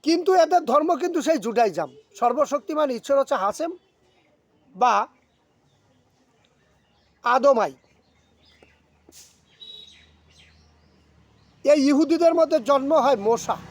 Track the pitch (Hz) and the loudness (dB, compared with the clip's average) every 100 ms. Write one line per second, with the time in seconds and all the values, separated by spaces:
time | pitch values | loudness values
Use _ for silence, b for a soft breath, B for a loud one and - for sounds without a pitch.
0 | 294 339 349 370 320 349 330 294 311 330 | 0 -2 2 2 4 2 2 0 0 -2
1 | 349 330 285 320 208 220 226 165 147 123 | -2 -4 -2 -2 -2 0 0 -2 -10 -12
2 | _ - 240 247 277 285 - 302 302 233 | _ -4 -2 0 -2 -4 -6 -4 -4 -4
3 | - 277 262 254 196 208 330 359 _ _ | -2 -2 -2 -2 -4 -6 -10 -10 _ _
4 | _ _ _ _ _ _ _ 185 214 202 | _ _ _ _ _ _ _ -2 0 0
5 | 233 _ _ _ _ _ _ _ _ _ | -4 _ _ _ _ _ _ _ _ _
6 | _ _ _ _ _ _ _ _ _ _ | _ _ _ _ _ _ _ _ _ _
7 | _ _ 240 254 277 247 175 131 _ _ | _ _ -2 0 2 2 -2 -6 _ _
8 | _ _ _ _ _ _ _ _ _ _ | _ _ _ _ _ _ _ _ _ _
9 | _ - - _ _ _ - - - - | _ -20 -20 _ _ _ -20 -20 -20 -20
10 | _ _ _ _ _ _ _ _ _ _ | _ _ _ _ _ _ _ _ _ _
11 | _ _ _ _ _ _ 269 294 269 285 | _ _ _ _ _ _ 2 4 4 2
12 | 311 320 330 339 311 311 220 277 269 302 | 2 4 2 4 2 0 0 0 2 0
13 | 254 247 202 226 - 180 - | 2 0 0 -4 -4 -10 -10